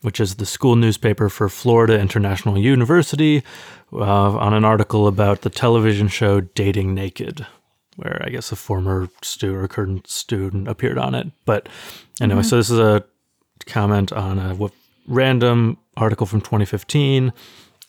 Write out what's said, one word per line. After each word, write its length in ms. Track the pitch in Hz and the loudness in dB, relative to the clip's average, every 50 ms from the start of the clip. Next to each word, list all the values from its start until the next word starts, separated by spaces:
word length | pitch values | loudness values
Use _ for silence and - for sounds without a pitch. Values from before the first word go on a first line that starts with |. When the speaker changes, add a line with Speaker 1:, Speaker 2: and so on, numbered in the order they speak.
Speaker 1:
which 180 | - 107 - - | -8 -6 -2 -2
is 160 | 110 92 95 | -2 -2 -4
the 100 | 107 101 | -6 -8
school 300 | - - - 139 127 117 | -8 -4 0 2 4 4
newspaper 540 | 117 117 110 104 - - 110 101 - 110 95 | 4 4 2 2 0 0 0 0 0 0 -2
for 180 | - - 107 98 | 0 -2 -2 -2
Florida 480 | - - - 123 117 113 113 113 110 104 | -2 -2 0 2 4 4 6 4 4 2
International 580 | 98 95 - 110 101 98 95 92 - 110 98 | 2 0 0 0 0 0 -2 -2 -2 0 0
University, 840 | 98 107 131 139 123 117 123 165 175 147 - 147 143 156 151 151 143 - - - - - - - - _ _ - | 2 2 2 4 2 2 4 2 2 2 0 0 0 2 2 2 0 -2 -6 -12 -20 -20 -20 -20 -20 _ _ -8
uh, 40 | - 104 98 101 101 101 101 104 | -4 0 2 2 4 4 2 2
on 160 | 107 107 104 107 | 0 0 2 2
an 120 | 107 110 | 2 4
article 420 | 107 110 107 113 - - 107 104 | 4 4 2 2 2 2 2 2
about 340 | 104 98 98 104 101 101 - | 2 2 2 2 2 2 0
the 80 | - 98 | -2 -6
television 580 | - - 127 120 117 113 110 110 104 101 104 | -4 0 2 2 4 4 4 2 2 2 0
show 340 | 98 - - 113 101 101 101 | 0 0 0 2 2 2 2
Dating 520 | 90 90 - - 98 101 98 101 95 95 95 | 0 -2 -4 -2 0 0 0 0 0 -2 -2
Naked, 520 | 95 98 92 - - - - 151 - 117 - _ _ _ _ _ _ _ _ _ | -4 -6 -6 -8 -10 -10 -10 -10 -12 -14 -18 _ _ _ _ _ _ _ _ _
where 260 | - - - - - - | -12 -10 -8 -8 -8 -8
I 40 | - | -8
guess 220 | 123 - - - | -8 -8 -8 -10
a 40 | 113 | -10
former 540 | - - - 101 92 92 95 95 92 92 90 _ _ | -10 -8 -6 -4 -4 -2 -2 -2 -4 -4 -6 _ _
stu-, 340 | - - - - - 95 95 | -14 -12 -8 -6 -6 -6 -4
or 120 | 95 95 | -4 -6
current 400 | 95 - 110 101 95 95 90 - | -6 -6 -6 -6 -4 -6 -6 -8
student 600 | - - - - - 113 95 98 98 95 98 98 | -10 -12 -10 -8 -6 -6 -4 -4 -4 -6 -6 -6
appeared 300 | - - - 123 - - | -6 -6 -4 -4 -4 -2
on 180 | 131 127 131 127 | -2 -4 -4 -4
it. 120 | 123 - 147 - _ - | -6 -8 -10 -14 _ -4
But 240 | - 107 101 - - - - - - - - - _ - - | -2 -2 -2 -4 -8 -18 -20 -20 -20 -20 -20 -20 _ -6 -2
anyway, 220 | 120 110 104 - | 0 0 2 2
Speaker 2:
Mm-hmm. 80 | 113 113 | 2 2
Speaker 1:
so 60 | 127 | 2
this 120 | 120 107 110 | 2 2 2
is 100 | 120 113 | 2 4
a 240 | 110 107 104 104 - _ _ _ _ _ _ _ _ _ _ - - | 4 4 4 2 0 _ _ _ _ _ _ _ _ _ _ -20 -14
comment 460 | - - 110 101 101 104 101 98 - - | -6 -4 -2 0 2 2 0 0 -2 -4
on 260 | 104 98 95 95 95 | -4 -4 -4 -4 -4
a 100 | 92 92 | -4 -6
w-, 220 | 92 95 104 101 - _ _ _ _ _ _ | -6 -6 -6 -8 -8 _ _ _ _ _ _
random 680 | - 123 131 131 131 127 120 120 120 120 120 117 113 123 - _ _ - | -4 0 2 2 2 2 2 4 4 4 4 2 2 -2 -4 _ _ -4
article 280 | - 110 107 104 - 113 | -2 0 0 0 0 -2
from 160 | 95 110 104 | -2 -2 -2
twenty 240 | - - 117 104 101 | -2 0 0 -2 0
fifteen. 680 | - - 101 - - - 147 143 135 135 131 131 123 - - - - - - - _ _ _ - | -2 -4 -8 -6 -2 0 0 2 2 2 2 0 -2 -4 -6 -14 -20 -20 -20 -20 _ _ _ -20